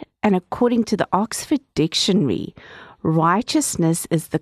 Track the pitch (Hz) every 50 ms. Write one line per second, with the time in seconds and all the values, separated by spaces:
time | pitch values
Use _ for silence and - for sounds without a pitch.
0 | - - _ _ - 214 196 180 - _ - - 247 240 247 240 220 - 220 185
1 | - - - 185 214 - - - - - 311 269 - _ _ - 151 165 - -
2 | - - 185 170 147 127 87 - - - - - - - - - - - - _
3 | - 170 160 165 160 165 180 208 - - - 311 285 - - - 170 160 165 -
4 | - - - 160 - - - 151